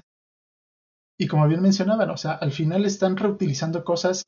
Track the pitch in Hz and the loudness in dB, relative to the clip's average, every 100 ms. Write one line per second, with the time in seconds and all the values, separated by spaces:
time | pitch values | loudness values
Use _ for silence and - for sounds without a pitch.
0 | - _ _ _ _ _ _ _ _ _ | -8 _ _ _ _ _ _ _ _ _
1 | _ - 160 151 151 165 190 190 185 220 | _ -6 -2 2 4 4 4 2 2 0
2 | 175 147 156 160 147 135 156 185 208 196 | 0 -4 -6 -4 -4 -2 0 0 0 0
3 | 190 190 202 196 180 131 165 170 165 170 | 0 0 0 0 -2 -2 -2 -4 -2 0
4 | 180 185 | 0 -2